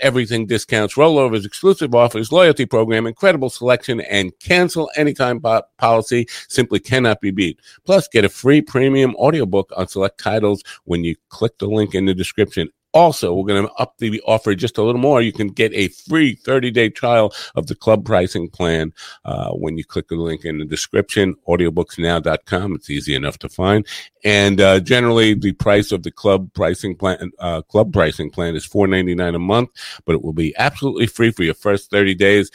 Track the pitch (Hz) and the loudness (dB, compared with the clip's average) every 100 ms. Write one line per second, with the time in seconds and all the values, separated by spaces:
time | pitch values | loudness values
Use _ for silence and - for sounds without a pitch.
0 | 135 127 113 117 107 113 - 113 104 - | 0 0 -2 -4 -2 -4 -2 -2 0 2
1 | 156 151 127 110 101 - 190 190 143 120 | 4 4 2 0 -6 -2 0 2 2 4
2 | 120 110 110 165 175 143 123 117 113 113 | 4 2 0 4 6 4 0 0 2 0
3 | 113 117 196 160 131 - 123 123 - 117 | -2 0 0 0 -2 -2 0 0 0 -6
4 | - 101 92 - - 180 175 170 151 151 | -4 -4 -4 -6 0 0 0 -2 -4 -2
5 | 147 - 127 120 117 113 - - 120 113 | -2 0 -2 -2 0 0 -2 -2 2 2
6 | - 120 117 - - - 117 101 - 131 | 0 -2 -4 -10 -6 -2 0 -2 -2 0
7 | 120 104 101 98 90 - _ - - 190 | 2 0 -2 -2 -4 -6 _ -10 0 0
8 | - 117 101 - 127 147 147 123 135 135 | 2 0 0 0 4 4 2 0 2 2
9 | 127 - 135 160 104 98 95 - 92 98 | 2 2 0 0 0 -2 -2 -6 -6 -4
10 | 98 - 104 107 107 101 - - - 87 | -4 -4 -4 0 0 -2 -8 -14 -6 -4
11 | 85 80 _ - 113 - 101 107 104 95 | -4 -6 _ -6 -6 -4 -4 -2 0 0
12 | 95 92 90 - 101 - 80 _ _ 156 | -2 -2 -4 -2 -2 -2 -8 _ _ 4
13 | 170 - 90 90 98 98 101 - 123 - | 4 2 -2 -2 0 0 -2 -4 -8 -6
14 | 113 107 - 110 113 95 113 - 110 123 | -6 -4 0 0 0 -2 -2 -2 -2 0
15 | 139 135 117 104 104 92 113 104 95 - | 2 2 2 -2 -6 -2 -2 0 -4 -6
16 | - 160 143 - - 131 123 117 113 - | -4 0 0 -2 -2 -2 0 0 0 0
17 | 123 117 107 - - - 156 - - 107 | 0 2 2 -2 -10 -8 -8 -4 0 0
18 | 101 101 90 101 85 - 87 82 78 - | 2 0 0 -4 -8 -4 -2 0 -4 -10
19 | - - - - 50 50 80 80 - 92 | -20 -16 -10 -8 -6 -6 -6 -8 -8 -8
20 | - 85 82 80 82 78 76 78 - 104 | -6 -6 -6 -6 -8 -8 -8 -8 -4 -4
21 | 98 - 95 - - 87 87 82 82 - | -2 0 0 -2 -2 0 0 -2 -4 -4
22 | 85 85 78 78 - 90 98 82 - 71 | -2 -2 -2 -4 -4 -4 -4 -8 -8 -8
23 | 71 69 69 - 69 - 92 104 101 - | -4 -4 -4 -8 -12 -2 2 2 0 -10
24 | - _ 104 104 101 98 98 95 87 123 | -18 _ 0 4 4 4 6 4 4 2
25 | 120 117 110 104 101 92 110 104 104 95 | 2 4 2 2 -2 -2 2 2 2 -4
26 | 85 - 104 95 95 - 82 90 101 82 | -8 -4 0 0 0 -4 -2 -2 -8 -4
27 | 95 87 90 - 87 82 - 104 110 101 | -4 -4 -8 -10 -6 -6 -2 0 2 2
28 | 78 - 73 - 85 80 - 104 98 95 | 0 -2 -8 -6 -4 -6 -4 0 2 2
29 | 90 87 87 85 90 113 123 - - - | 0 -2 -2 -2 0 0 -2 -8 -18 -10
30 | - 80 80 80 80 - 131 - 139 95 | -4 -2 -2 -4 -4 -2 -4 -2 -4 -2
31 | 123 - 117 - 85 - 104 101 - 101 | -2 0 0 0 -2 -2 -2 -2 0 0
32 | 98 92 98 104 95 | 0 2 4 4 2